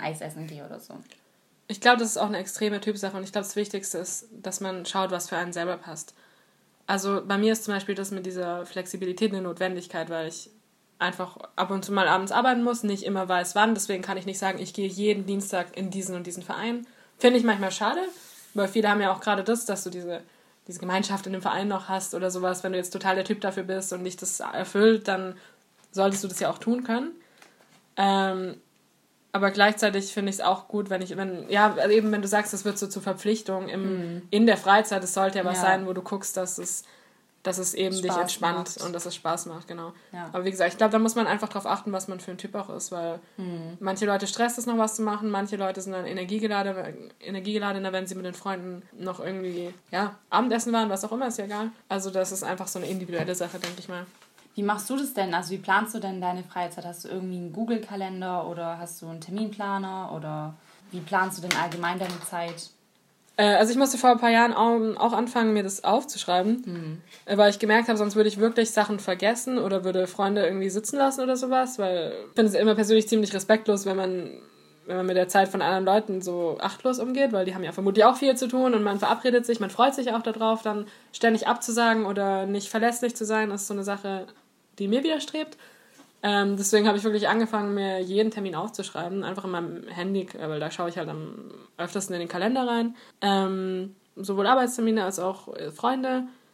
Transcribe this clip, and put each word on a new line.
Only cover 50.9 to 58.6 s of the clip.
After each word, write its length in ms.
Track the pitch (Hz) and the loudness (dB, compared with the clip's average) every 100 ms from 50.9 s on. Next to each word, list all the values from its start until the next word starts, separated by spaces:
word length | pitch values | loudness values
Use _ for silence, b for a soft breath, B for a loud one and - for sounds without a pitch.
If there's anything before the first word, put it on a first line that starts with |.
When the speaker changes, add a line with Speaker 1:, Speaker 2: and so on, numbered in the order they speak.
| 190 214 | -2 -4
Speaker 2:
auch 60 | |
immer, 140 | 240 254 | -4 -4
ist 120 | 233 | -4
ja 60 | 202 | -8
egal. 260 | 208 220 B - | -6 -8 B -6
Also 200 | 196 190 | -6 -2
das 200 | 190 185 | -2 -2
ist 100 | 190 | -4
einfach 240 | - 185 185 | -6 -6 -6
so 120 | 185 | -6
eine 80 | 160 | -6
individuelle 440 | 190 180 170 165 | -6 -4 -4 -2
Sache, 260 | 180 175 180 | -4 -6 -6
denk 200 | 175 180 | -8 -8
ich 80 | 175 | -10
mal. 180 | 180 180 - _ b b | -12 -12 -18 _ b b
Speaker 1:
Wie 100 | - | -4
machst 260 | 202 208 - | -2 -2 -2
du 80 | 269 | -4
das 160 | 277 | -2
denn? 200 | - 190 | -2 0
Also 180 | 170 170 | -2 -2
wie 60 | 190 | -6
planst 360 | 196 196 220 220 | 0 2 2 -4
du 40 | |
denn 200 | 196 185 | -6 -4
deine 240 | 180 180 | -4 -4
Freizeit? 420 | 180 190 175 170 170 | -6 -6 -6 -8 -12
Hast 200 | 170 - | -12 -10
du 20 | |
irgendwie 300 | 185 185 180 | -8 -6 -6
einen 160 | 175 | -8
Google-Kalender 920 | 160 226 226 220 202 190 185 185 180 170 | -6 -2 -4 -4 -8 -6 -6 -4 -4 -4
oder 280 | 170 | -6